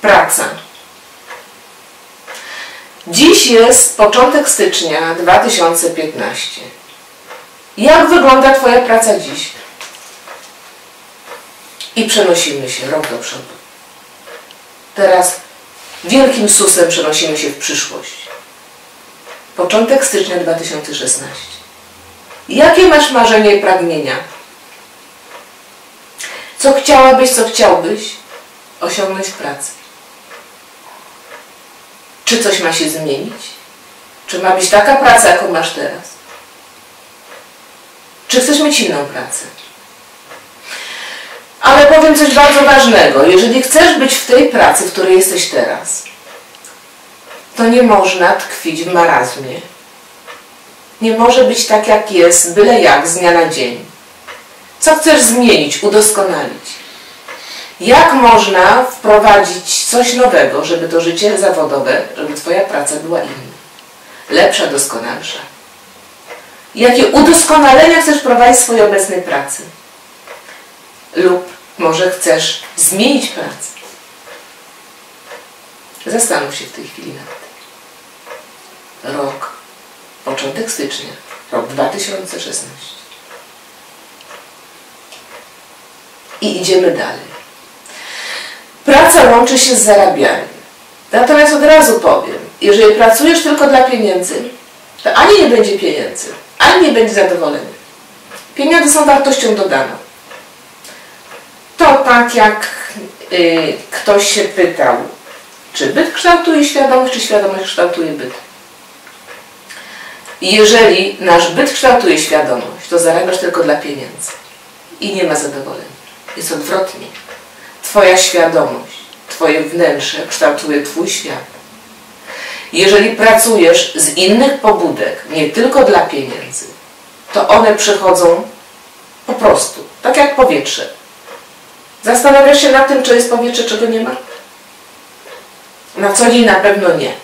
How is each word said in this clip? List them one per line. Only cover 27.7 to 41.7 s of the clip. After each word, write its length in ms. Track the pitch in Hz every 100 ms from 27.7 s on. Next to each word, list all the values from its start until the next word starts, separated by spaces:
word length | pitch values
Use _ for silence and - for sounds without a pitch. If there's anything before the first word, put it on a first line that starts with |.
| 175 165 214 - - - - - - - -
osiągnąć 460 | 175 - 190 190 196
w 60 |
pracy? 380 | - 147 143 - - - - - - - - - - - - - - - - - - - - - - - - _ -
Czy 180 | - 233
coś 180 | 208 185
ma 120 | 170
się 160 | 165 151
zmienić? 540 | 160 156 135 226 226 - - - - - - - - -
Czy 120 | 180
ma 120 | 185
być 180 | 185 185
taka 280 | 208 233 277
praca, 320 | 262 226 208
jaką 240 | - -
masz 200 | 165 160
teraz? 300 | - - - - - - - - - - - - - - - - - - - - - - _ - - -
Czy 120 | 247
chcesz 200 | 247 294
mieć 200 | 302 277
inną 260 | 196 151 143
pracę? 380 | - - - - - - - - - - - - - - - - - - - - - - - - -
Ale 260 | 247